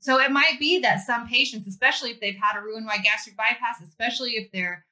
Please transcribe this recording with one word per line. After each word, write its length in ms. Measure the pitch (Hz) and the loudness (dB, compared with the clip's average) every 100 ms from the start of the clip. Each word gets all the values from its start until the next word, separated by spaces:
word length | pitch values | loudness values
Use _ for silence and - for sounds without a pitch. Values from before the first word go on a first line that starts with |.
So 180 | - 262 | 2 4
it 100 | 269 | 4
might 280 | 277 320 262 | 4 2 2
be 200 | 294 359 | 2 2
that 200 | 240 190 | 4 2
some 280 | 190 233 226 | 0 -4 0
patients, 380 | 247 277 220 196 | 0 0 -4 -10
especially 460 | 190 262 277 247 | 0 2 2 -4
if 80 | 233 | -6
they've 180 | 202 196 | -6 0
had 180 | 208 208 | 0 0
a 40 | |
Roux-en-Y 360 | 214 220 220 208 | -6 -8 -4 0
gastric 320 | 208 214 220 196 | 2 0 -2 -2
bypass, 460 | 220 247 240 262 | -2 0 -2 -6
especially 500 | 151 - 233 240 240 | -12 -6 -4 -4 -4
if 180 | 226 - | -6 -6
they're 340 | 190 180 180 _ | -6 -6 -6 _